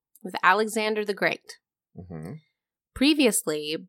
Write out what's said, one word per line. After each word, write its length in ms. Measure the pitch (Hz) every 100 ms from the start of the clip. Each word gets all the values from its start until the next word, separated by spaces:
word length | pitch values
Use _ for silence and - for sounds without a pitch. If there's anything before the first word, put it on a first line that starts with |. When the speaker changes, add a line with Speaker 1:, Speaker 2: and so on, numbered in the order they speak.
| _ _
Speaker 1:
with 120 | 185 -
Alexander 600 | 180 202 220 220 214 214
the 100 | 208
Great. 440 | 190 165 - - - _ _ _ -
Speaker 2:
Mm-hmm. 360 | 90 80 82 156 _ _ _ _ _
Speaker 1:
Previously, 840 | - 277 302 254 - - 151 151 160